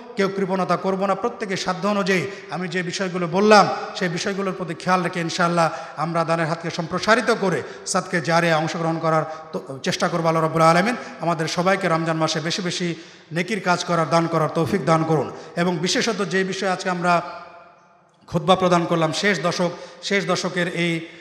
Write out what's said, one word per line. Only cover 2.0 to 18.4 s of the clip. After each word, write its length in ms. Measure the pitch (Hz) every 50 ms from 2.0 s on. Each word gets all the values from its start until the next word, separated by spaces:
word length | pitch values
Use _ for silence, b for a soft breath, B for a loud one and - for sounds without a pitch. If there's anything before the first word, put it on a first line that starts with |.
| 196 180 190 180 151 - B B B B
আমি 180 | - 160 180 185
যে 140 | 156 185 180
বিষয়গুলো 460 | 175 170 - 202 185 170 180 175 165 156
বললাম, 360 | 190 208 214 214 208 185 147 - - - - -
সেই 140 | - 190 180
বিষয়গুলোর 460 | 160 175 - 214 196 185 196 190 180
প্রতি 200 | 185 185 156 165
খেয়াল 280 | - - 180 185 185 175
রেখে 180 | 170 175 175
ইনশাআল্লাহ 500 | 165 165 160 - 180 170 170 170 165 156 135 B B B B
আমরা 280 | - 151 165 165 165 165
দানের 220 | 156 165 165 165
হাতকে 240 | 151 165 160 - 170
সম্প্রসারিত 600 | - - 170 156 185 175 - - 220 247 233 220 233 180
করে 220 | 185 190 170 135 - B B B B
সাদকে 340 | - - 190 175 - - 175
জারিয়া 360 | 151 165 165 170 170 170 160
অংশগ্রহণ 420 | 156 160 160 - 175 165 165 165 160
করার 240 | 160 165 156 156 151 B B B B B -
তো 260 | 180 - - 139 135 -
চেষ্টা 260 | 185 170 - 202 175
করব। 180 | 156 175 165
আল্লাহ 160 | 165 160 165 160
রাব্বুল 200 | 156 143 165 160
আলামিন 340 | 160 165 175 185 226 247 226 B B B B
আমাদের 280 | 165 160 170 156 160 151
সবাইকে 400 | - - 170 185 196 190 190 175
রমজান 280 | 165 160 165 165 165
মাসে 240 | 160 160 156 - 165
বেশি 220 | 151 170 165 - 190
বেশি 320 | 180 165 - 185 170 165 B B B B B B B 151
নেকির 280 | 165 180 175 226 196
কাজ 240 | - 185 175 170 -
করার, 260 | - 175 165 165 143
দান 160 | 156 170 165
করার 220 | 160 180 160 156 147
তৌফিক 360 | - 170 165 127 - 196 151
দান 200 | 151 160 160 160
করুন। 280 | 160 160 151 123 101 B B B B B
এবং 200 | - 170 180 180
বিশেষত 480 | 170 160 185 - 262 208 233 220 180 208 175
যে 140 | 165 190 190
বিষয়ে 260 | 185 190 190 208 196
আজকে 200 | 185 180 190 190
আমরা 320 | 180 175 170 180 175 170 - - - - - - - - - - - - _ _ _ _ _ _ _ _ -
খুতবা 300 | - - 170